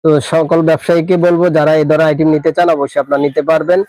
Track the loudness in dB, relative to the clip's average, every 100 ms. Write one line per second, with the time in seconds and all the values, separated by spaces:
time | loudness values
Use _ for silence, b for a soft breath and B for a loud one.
0 | 2 0 0 -2 0 0 2 0 0 -2
1 | 0 0 2 2 0 2 2 2 2 2
2 | 0 0 0 0 0 0 0 0 -2 -4
3 | -2 -2 0 -2 -2 -2 0 -2